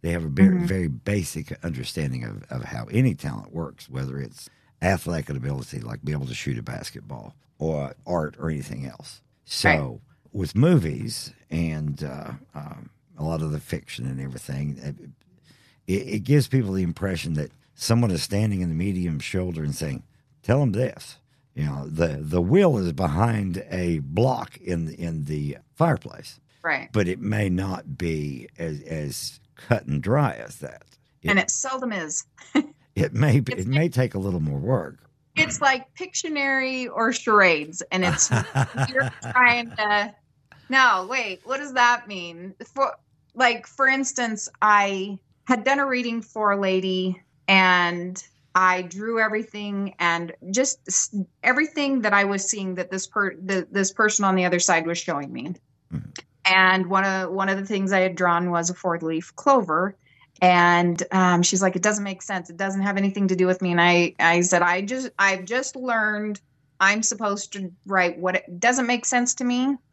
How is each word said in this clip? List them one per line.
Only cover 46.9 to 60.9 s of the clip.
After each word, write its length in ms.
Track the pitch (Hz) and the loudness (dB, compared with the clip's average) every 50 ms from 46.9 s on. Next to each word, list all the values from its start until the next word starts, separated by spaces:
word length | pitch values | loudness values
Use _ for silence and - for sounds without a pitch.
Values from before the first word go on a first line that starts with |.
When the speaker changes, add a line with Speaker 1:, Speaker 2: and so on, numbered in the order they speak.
| 185 185 185 185 180 - _ _ _ _ _ - | -2 0 0 -2 -4 -6 _ _ _ _ _ 2
Speaker 2:
and 760 | 196 190 190 185 180 180 175 170 175 175 175 180 180 - - - _ _ _ _ _ | 4 6 6 6 4 4 4 2 0 -4 -6 -8 -10 -12 -14 -18 _ _ _ _ _
I 280 | 185 185 185 185 180 | 4 4 4 4 2
drew 380 | 185 175 180 190 214 226 233 226 | -2 -8 -10 -8 -6 -4 0 0
everything 720 | 220 214 214 214 226 - - 208 208 202 202 196 202 196 - - | 0 0 0 -4 -6 -6 -10 -10 -8 -6 -4 -4 -4 -6 -4 -2
and 340 | 180 170 170 170 170 170 - - - 180 | 0 0 2 0 -2 -6 -10 -14 -10 -4
just 280 | 196 240 262 285 - _ _ - | 0 2 2 2 0 _ _ -4
s-, 260 | 190 - - - - 208 190 - _ _ | -2 -2 -2 -2 -4 -6 -6 -6 _ _
everything 600 | - 233 254 269 311 311 - 311 285 277 269 262 | 0 2 2 2 2 0 0 -2 0 0 0 0
that 100 | 214 214 196 | 2 2 4
I 120 | 202 202 | 4 4
was 200 | 196 202 196 196 - | 2 0 -2 -2 -4
seeing 260 | - 208 196 190 185 | -4 -4 -4 -6 -4
that 160 | 180 175 180 | -4 -6 -6
this 160 | 185 190 - - | -6 -8 -8 -4
per-, 280 | _ 220 202 190 - | _ 0 0 0 -2
the, 300 | - 185 190 196 185 170 - | -6 -4 -2 -2 -2 -2 -2
this 220 | - 202 190 190 - | 0 0 0 0 2
person 320 | - 226 214 214 208 202 | 2 2 2 2 2 2
on 100 | 196 185 | 4 4
the 80 | 185 180 | 4 4
other 160 | 180 175 175 | 2 2 2
side 260 | - - 180 165 160 | 4 4 4 2 2
was 120 | 165 170 170 | 0 -4 -4
showing 340 | - - 170 143 143 143 | -2 -4 -4 -4 -4 -6
me. 220 | - 123 120 160 180 - _ _ _ _ _ _ - | -8 -8 -8 -8 -8 -10 _ _ _ _ _ _ -10
Speaker 1:
Mm-hmm. 160 | 147 - - - - - _ _ _ _ | -10 -10 -10 -16 -18 -20 _ _ _ _
Speaker 2:
And 420 | 190 190 190 190 185 185 185 185 175 | 2 4 6 6 6 6 4 2 2
one 180 | 190 190 196 | 2 2 2
of, 260 | 196 190 190 185 170 | 2 0 0 -2 -4
one 160 | 185 196 190 190 | -2 -2 0 0
of 80 | 190 196 | 0 -2
the 80 | 196 | -2
things 260 | 196 214 196 190 185 196 | -4 -2 -2 0 2 2
I 60 | 190 | 4
had 140 | 185 185 180 | 2 2 2
drawn 360 | - - 175 170 170 180 180 | 2 2 4 4 4 2 0
was 180 | 175 170 170 170 | 0 0 0 -2
a 40 | 180 | -4
four-leaf 600 | - - 185 165 165 160 160 165 160 170 - _ - | -4 -2 -2 -2 -2 -2 -4 -4 -4 -6 -8 _ -2
clover. 580 | - 285 277 254 208 170 156 160 180 196 196 _ _ _ _ _ _ _ _ _ | 4 4 4 4 4 2 0 0 0 0 -2 _ _ _ _ _ _ _ _ _
And, 600 | 180 180 180 175 175 175 175 170 175 175 | 6 6 8 8 8 8 6 6 4 4